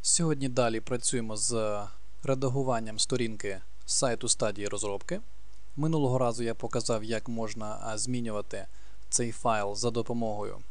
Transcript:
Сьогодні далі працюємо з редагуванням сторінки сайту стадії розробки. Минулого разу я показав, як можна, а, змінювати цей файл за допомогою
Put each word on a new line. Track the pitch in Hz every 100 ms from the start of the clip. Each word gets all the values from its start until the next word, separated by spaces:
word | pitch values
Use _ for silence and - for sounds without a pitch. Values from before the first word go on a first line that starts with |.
Сьогодні | - - 165 143 135
далі | 123 120 113
працюємо | - 123 - 127 110 107
з | - 117 107 104 101 - - -
редагуванням | - 131 135 135 131 117 110 107
сторінки | - 123 113 107 104 95 - - -
сайту | - 135 113 117
стадії | - 110 101 101
розробки. | 101 104 101 - 185 - - - - - -
Минулого | 156 160 135 127
разу | 123 117
я | 117
показав, | 110 117 120 110 110
як | 107 110 120
можна, | 117 110 107 107 107
а, | 113 110
змінювати | 107 123 117 104 101 101 95 - - - -
цей | - 120
файл | 110 123 107 101
за | 101 117
допомогою | 113 113 120 113 104 101 98 -